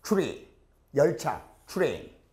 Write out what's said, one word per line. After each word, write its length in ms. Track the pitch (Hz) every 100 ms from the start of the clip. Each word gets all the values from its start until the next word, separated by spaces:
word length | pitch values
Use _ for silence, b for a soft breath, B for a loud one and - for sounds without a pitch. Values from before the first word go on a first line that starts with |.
tree. 460 | - 196 135 - - _ _ _ _ 139
열차, 520 | 151 156 160 92 - - -
train. 440 | 190 160 87 - - _